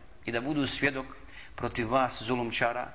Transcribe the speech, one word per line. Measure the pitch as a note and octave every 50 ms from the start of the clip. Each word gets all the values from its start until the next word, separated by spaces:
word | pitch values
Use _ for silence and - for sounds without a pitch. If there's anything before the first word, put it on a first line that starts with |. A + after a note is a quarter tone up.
| - - - - -
i | -
da | A#2 A#2
budu | B2 C#3 D#3 D3 C#3 B2+
svjedok | - - C#3 C#3+ C3+ C3+ C3 - - - - - - - - - -
protiv | - A#2+ A#2+ - - A#2 A2
vas, | B2 C3+ B2+ A#2+ - -
zulumčara, | A2+ A2 B2+ B2 A#2+ A#2 A2+ - B2+ A#2 A#2+ B2 B2+ - -